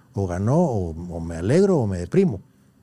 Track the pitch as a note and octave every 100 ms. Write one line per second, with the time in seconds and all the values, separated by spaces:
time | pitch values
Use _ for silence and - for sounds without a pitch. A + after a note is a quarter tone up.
0 | _ - F#2+ F2 G#2 D3+ F3 A2 F2+ D#2+
1 | F2 E2+ E2 E2 F#2 D3+ G3 F3 G#2+ F#2
2 | F2 E3+ F#3+ F#2+ - _ _ _